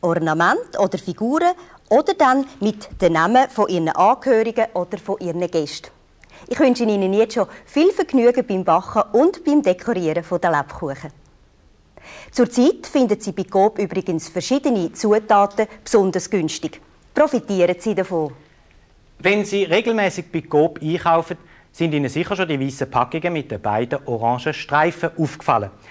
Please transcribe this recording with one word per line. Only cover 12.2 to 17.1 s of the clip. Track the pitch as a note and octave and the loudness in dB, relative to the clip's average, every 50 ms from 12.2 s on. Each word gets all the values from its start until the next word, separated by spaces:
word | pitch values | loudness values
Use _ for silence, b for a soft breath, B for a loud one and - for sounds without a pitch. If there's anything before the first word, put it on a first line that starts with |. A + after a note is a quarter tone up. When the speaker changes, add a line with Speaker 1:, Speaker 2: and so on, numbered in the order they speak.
| B B B | B B B
Speaker 1:
Zurzeit | - A#3+ - - B3 A#3+ D#4+ A4+ - - | 0 0 0 2 2 4 2 2 0 -4
finden | - - D4 B3+ G3 G#3 G3+ | -4 0 0 2 2 0 -2
Sie | - G3+ E3+ | -4 -8 -8
bei | - F#3 | -8 -6
Coop | - - G3 F#3+ A3 A3 - | -2 2 2 2 2 2 0
übrigens | G#3+ D#3+ - F#3+ - - D#3+ E3 - - | -6 -4 -4 -6 -4 -4 -4 -6 -6 -8
verschiedene | - F3+ - - B3+ C#4 - D4+ A#3+ G3+ E3+ E3 - | -8 -8 -4 -2 -2 0 0 0 0 0 -2 -4 -6
Zutaten | - - G#3+ G#3 A3 G#3+ - A3 G3+ G3+ G3+ - - A3 - B B B | -2 0 2 2 2 2 4 4 4 4 2 0 -2 -4 -4 B B B
besonders | - - G#3+ G3 F#3+ - F#3 - - | 0 2 2 4 2 0 -4 -4 -4
günstig. | - F#3+ D#3 D#3 - - - D#3 - - - _ _ _ _ _ | -2 -2 -2 -2 -6 -6 -10 -10 -12 -12 -20 _ _ _ _ _